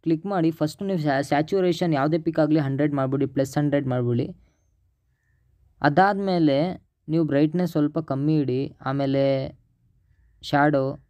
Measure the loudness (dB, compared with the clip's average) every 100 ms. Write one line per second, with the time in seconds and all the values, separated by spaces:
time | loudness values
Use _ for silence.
0 | -2 -4 -2 0 0 0 -6 -4 -4 -2
1 | 0 0 0 0 0 0 0 0 0 2
2 | 0 0 -2 0 2 2 0 0 0 0
3 | -2 -2 -2 -2 -2 0 0 0 -2 -2
4 | 0 -2 -4 -10 _ _ _ _ _ _
5 | _ _ _ _ _ _ _ _ 0 4
6 | 2 2 -2 2 2 2 0 -6 _ _
7 | -4 -2 0 2 2 0 -2 0 -2 -2
8 | -4 -2 0 0 0 -2 -4 -6 -6 -2
9 | 0 2 2 0 -4 -12 _ _ _ _
10 | _ _ _ _ -2 2 4 2 -2 -6